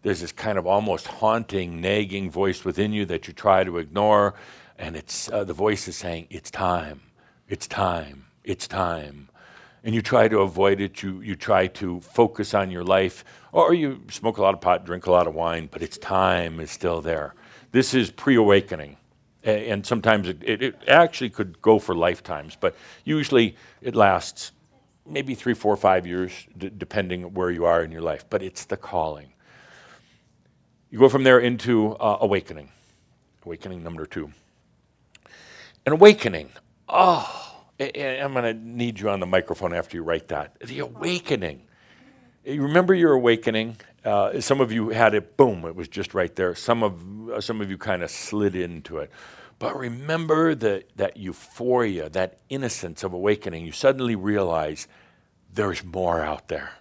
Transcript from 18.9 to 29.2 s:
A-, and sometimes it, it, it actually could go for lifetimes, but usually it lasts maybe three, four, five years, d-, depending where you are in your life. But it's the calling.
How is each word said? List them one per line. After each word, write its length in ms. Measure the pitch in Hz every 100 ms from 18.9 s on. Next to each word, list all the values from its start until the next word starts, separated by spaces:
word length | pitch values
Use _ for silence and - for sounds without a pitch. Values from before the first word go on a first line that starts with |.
| 73 _ _ _ _
A-, 240 | 110 107 113
and 160 | 101
sometimes 420 | 104 117 113 104 90
it, 160 | 78
it, 180 | - 107
it 140 | 131 - -
actually 420 | 151 165 - 120
could 320 | - 95 -
go 180 | 107 110
for 160 | -
lifetimes, 640 | 87 85 87 - 76 78 -
but 160 | 90 - - -
usually 500 | - 156 143 123 113 - - _
it 140 | 127
lasts 560 | 117 101 92 - - - _ _ _ _ _ -
maybe 280 | 147 135
three, 180 | 120 123
four, 240 | 110 104 101
five 280 | 98 92 87
years, 240 | 90 92 - - -
d-, 140 | 95 104
depending 560 | - 107 92 90 90
where 180 | 95 90
you 120 | 87
are 180 | 85 85
in 80 | 82
your 100 | 82
life. 240 | 82 76 -
But 120 | 104
it's 220 | 95 -
the 100 | -
calling. 560 | 101 - 90 80 76